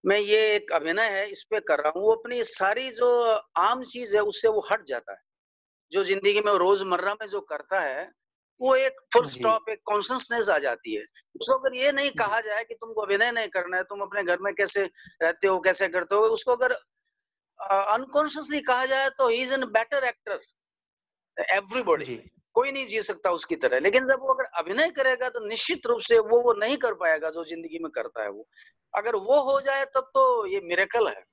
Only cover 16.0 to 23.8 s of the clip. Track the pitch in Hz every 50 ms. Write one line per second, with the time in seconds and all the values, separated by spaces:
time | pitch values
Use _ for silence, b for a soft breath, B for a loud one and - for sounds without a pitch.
16 | 175 170 196 208 220 220 226 220 - 254 247 233 254 247 247 226 _ _ _ _
17 | _ _ _ _ _ _ _ _ _ _ _ _ 196 196 196 196 196 202 208 240
18 | 262 262 269 285 302 302 294 302 302 - 294 294 - 247 247 247 262 262 269 269
19 | 269 269 262 - 262 240 233 240 262 254 269 269 262 226 208 220 233 _ 294 277
20 | 262 247 233 _ _ 220 196 156 - _ _ _ _ _ _ _ _ _ _ _
21 | _ _ _ _ _ _ _ - 175 - 190 196 196 190 220 254 247 175 160 139
22 | 113 131 123 110 - - _ _ _ _ _ 220 254 277 269 277 262 220 202 220
23 | 208 - 196 165 _ 190 175 165 - - 170 160 - 123 120 131